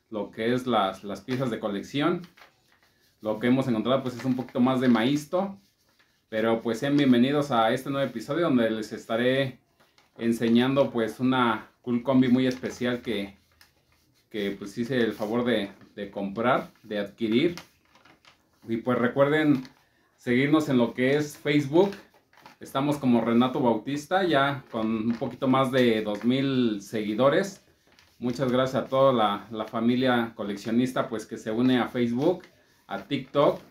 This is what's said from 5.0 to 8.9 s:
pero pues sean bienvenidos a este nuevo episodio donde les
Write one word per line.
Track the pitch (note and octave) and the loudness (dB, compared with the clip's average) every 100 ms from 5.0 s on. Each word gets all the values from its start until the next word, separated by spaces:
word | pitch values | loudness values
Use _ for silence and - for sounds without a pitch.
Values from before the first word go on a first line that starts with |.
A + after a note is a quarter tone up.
| B2 D3 - F3+ G3 - _ _ _ _ _ _ _ | 2 0 -2 -2 -2 -8 _ _ _ _ _ _ _
pero | A2 A2+ A2+ | -2 0 0
pues | A#2 A2+ | -2 -4
sean | C#3+ C#3+ | 0 2
bienvenidos | C3+ A#2+ C3+ D3 C#3+ | 4 4 4 2 0
a | A#2 A2+ | 2 2
este | B2+ D3 | 0 -4
nuevo | C#3 C3 | -4 -4
episodio | A2+ C#3 D#3+ E3 | -6 -6 -2 2
donde | B2 A2+ | 2 2
les | A2 G#2 | -2 -6